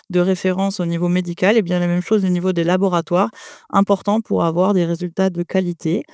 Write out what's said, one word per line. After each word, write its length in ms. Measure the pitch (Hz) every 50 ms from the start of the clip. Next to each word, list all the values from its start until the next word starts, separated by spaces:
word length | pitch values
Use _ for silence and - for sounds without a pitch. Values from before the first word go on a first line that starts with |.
| _ -
de 120 | 180 180
référence 580 | 175 190 190 180 - 190 185 185 196 196 196 -
au 60 | 175
niveau 240 | 170 170 165 175 175
médical 480 | 175 180 180 175 170 - 185 190 233 233
et 60 | 190
bien 180 | 170 180 180
la 60 | 175 175
même 140 | 175 180
chose 220 | 175 - 220 208 190
au 60 | 185
niveau 240 | 180 175 175 185 180
des 100 | 170 165
laboratoires, 640 | 165 180 185 190 190 180 170 160 - 175 180 208 226 - - - - - - - -
important 520 | - 196 196 - 202 190 - 202 208 233
pour 240 | 220 - 202 185 175
avoir 280 | 165 160 170 185 196 202
des 120 | 185 175
résultats 440 | 165 170 160 180 175 - - 190 190
de 120 | 175 175 175
qualité. 600 | - - 190 190 175 170 - - 160 165 - - _